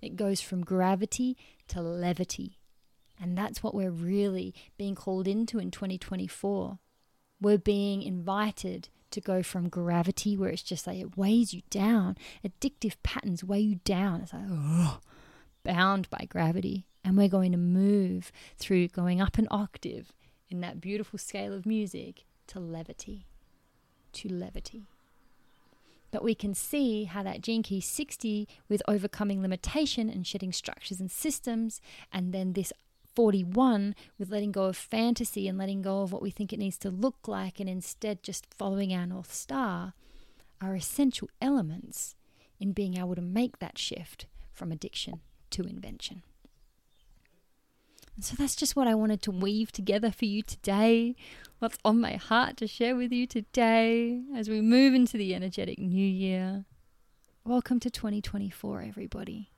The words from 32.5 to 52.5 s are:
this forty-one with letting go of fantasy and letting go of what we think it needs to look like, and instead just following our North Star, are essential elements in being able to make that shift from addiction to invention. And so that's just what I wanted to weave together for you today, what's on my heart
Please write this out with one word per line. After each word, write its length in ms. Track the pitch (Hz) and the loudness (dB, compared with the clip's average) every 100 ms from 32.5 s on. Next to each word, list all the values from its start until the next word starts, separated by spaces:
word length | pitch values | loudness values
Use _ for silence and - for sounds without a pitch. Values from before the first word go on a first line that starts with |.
this 220 | 185 185 - _ _ _ - | -2 -4 -8 _ _ _ 4
forty-one 800 | 226 196 180 196 262 220 202 208 - _ | 6 6 2 4 6 6 2 -2 -12 _
with 100 | 196 | -6
letting 220 | 208 208 | -2 -2
go 140 | 202 190 | 0 0
of 100 | 185 | 0
fantasy 720 | - 220 226 233 240 - 196 | -4 0 2 2 -2 -2 -2
and 100 | 190 | -2
letting 240 | 190 196 | -2 -2
go 200 | 190 196 | -2 0
of 100 | 190 | -2
what 100 | 185 | -2
we 100 | 202 | -6
think 200 | - 208 | -4 -6
it 80 | 214 | -4
needs 180 | 196 - | -4 -4
to 100 | 202 | -6
look 380 | 185 247 - - | 0 0 -2 -8
like, 340 | 202 190 - | -6 -6 -6
and 80 | 190 | -6
instead 540 | 185 - - 214 202 | -6 -8 -8 -6 -6
just 220 | - 190 - | -8 -12 -12
following 400 | - 196 196 202 | -8 -4 0 0
our 140 | 185 175 | 0 -2
North 260 | 185 170 | -6 -10
Star, 600 | - - 269 247 175 185 - - - - - - - | -12 -6 -4 -2 -2 -6 -12 -20 -20 -20 -20 -20 -10
are 140 | 190 190 | -4 -4
essential 540 | - - 277 - - _ | -4 2 2 2 -8 _
elements 720 | 254 277 165 165 - - - - _ _ _ _ | 0 2 0 -4 -10 -10 -12 -12 _ _ _ _
in 140 | 196 | -4
being 240 | 190 196 180 | -2 -2 -2
able 180 | 180 180 | -2 -4
to 60 | |
make 380 | 175 190 240 - | -2 0 0 -2
that 180 | 170 - | -12 -8
shift 480 | - - 165 - - - - | -8 -8 -12 -16 -18 -16 -18
from 200 | - 175 | -10 -8
addiction 500 | 160 - - - 170 - - - | -6 -8 -10 -10 -10 -16 -20 -12
to 120 | - | -6
invention. 600 | 180 - - - - - - _ - _ - _ _ _ _ - _ _ _ _ _ _ _ - - - | -6 -8 -12 -12 -12 -14 -20 _ -20 _ -20 _ _ _ _ -20 _ _ _ _ _ _ _ -20 -20 -10
And 100 | - | -8
so 100 | - | -2
that's 200 | 277 - | -2 0
just 180 | 285 - | 0 2
what 100 | 254 | 4
I 100 | 220 | 4
wanted 260 | 214 214 | 4 0
to 100 | - | -2
weave 400 | 185 196 208 220 | -2 0 0 -2
together 400 | - 196 208 226 | -4 0 2 2
for 140 | 190 220 | 0 -2
you 180 | 202 | -2
today, 720 | - - - 196 226 233 233 247 - - - - | -4 -6 0 4 8 6 4 -2 -10 -20 -20 -6
what's 180 | 226 - 220 | -6 0 4
on 160 | 220 | 4
my 160 | 233 - | 4 -2
heart 400 | - 226 254 | 0 2 2